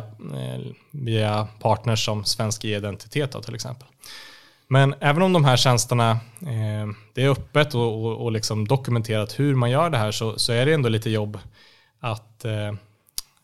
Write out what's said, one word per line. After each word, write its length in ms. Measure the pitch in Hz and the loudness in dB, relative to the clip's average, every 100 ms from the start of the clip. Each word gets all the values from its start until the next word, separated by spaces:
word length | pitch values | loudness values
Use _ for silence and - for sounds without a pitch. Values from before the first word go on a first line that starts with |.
| 110 - 90 | 0 -10 -12
eh, 260 | 67 64 64 123 - _ | -8 -8 -8 -10 -14 _
via 580 | 147 120 110 107 107 107 - | -10 -2 0 0 0 -4 -2
partners 440 | 113 107 117 110 | 0 2 2 0
som 200 | - 107 | 0 -2
Svensk 400 | 101 - 113 - | -4 -2 -2 -4
e-identitet 680 | 110 104 101 95 - 147 143 | -4 -4 -6 -10 -8 -4 -4
då, 100 | 110 | -6
till 120 | 107 | -10
exempel. 340 | 113 123 127 - _ - - - - - _ - | -10 -12 -14 -18 _ -20 -20 -20 -20 -20 _ 2
Men 260 | 131 139 139 | 4 4 4
även 220 | 143 151 | 2 4
om 100 | 190 | 4
de 120 | 180 | 6
här 120 | 143 123 | 6 6
tjänsterna, 540 | 135 120 - 120 117 113 - - | 6 4 2 2 2 2 -4 -12
eh, 540 | 156 113 107 107 107 101 - | -8 -4 -4 -4 -6 -10 -10
det 80 | - | 0
är 60 | 139 | 2
öppet 460 | 131 - 147 151 | 0 0 0 2
och, 300 | 120 117 110 | 2 0 -2
och, 200 | 113 113 | -4 -4
och 80 | 120 | -2
liksom 360 | 110 - 107 107 | -2 -2 -2 0
dokumenterat 720 | 139 - 120 113 110 101 - | 0 0 -2 0 -2 -2 -2
hur 160 | 143 | 0
man 160 | 135 120 | 2 2
gör 200 | 135 170 | 2 2
det 80 | 131 | 0
här, 140 | 107 | 0
så, 260 | - 113 - | -2 -4 0
så 140 | - | 0
är 140 | 117 135 | 2 2
det 80 | |
ändå 140 | 156 120 | 2 2
lite 220 | 110 113 | 0 0
jobb 280 | 107 104 104 - - - _ _ _ | -2 -2 -8 -14 -20 -20 _ _ _
att, 440 | 120 107 - - | -8 -8 -10 -10
eh, 280 | 113 107 104 104 - _ _ - - _ | -6 -4 -6 -8 -14 _ _ -14 -14 _